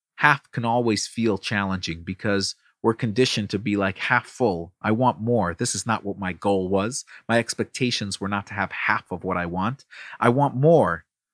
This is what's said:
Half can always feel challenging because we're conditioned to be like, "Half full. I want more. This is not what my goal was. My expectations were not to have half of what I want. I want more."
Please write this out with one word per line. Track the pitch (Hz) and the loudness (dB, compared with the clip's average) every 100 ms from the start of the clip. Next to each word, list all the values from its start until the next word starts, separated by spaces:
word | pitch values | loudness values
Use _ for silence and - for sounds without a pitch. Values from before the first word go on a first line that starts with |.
| _ - | _ 2
Half | 147 143 _ | 2 2 _
can | - | -4
always | 117 123 117 104 - | 0 2 2 0 -2
feel | - 113 95 | -2 0 0
challenging | - 104 98 92 92 82 | -2 -2 -2 -4 -6 -8
because | 85 92 107 101 98 - _ _ | -8 -6 -2 0 -2 -8 _ _
we're | 117 | -2
conditioned | 113 117 101 127 120 104 | 0 0 2 2 0 -4
to | 101 | -4
be | 104 101 | -2 0
like, | 98 - | 0 -2
"Half | - 123 - | 0 0 0
full. | - 120 85 85 _ | -2 0 -2 -8 _
I | 107 | -2
want | 110 123 - | 2 2 0
more. | 113 120 87 | 0 0 0
This | 85 120 98 | -2 -4 -4
is | 117 | -4
not | 110 | -4
what | 101 98 | -4 -6
my | 92 | -6
goal | 85 104 98 92 | -2 0 2 2
was. | 98 107 135 - - - | 0 0 -6 -12 -12 0
My | 117 | 0
expectations | 113 - 110 - 127 - 101 - | 0 -4 -6 -2 -2 -2 -4 -4
were | 98 | -2
not | 101 - | -4 -4
to | |
have | 101 - | -4 -4
half | - - 110 - | -2 -2 -2 -2
of | 90 | -6
what | 92 90 | -4 -2
I | 85 | -2
want. | 90 101 139 _ - - - | -2 -2 -4 _ -20 -12 2
I | 117 | 4
want | 127 139 123 | 4 2 4
more." | 151 160 90 82 - _ _ | 6 6 4 0 -8 _ _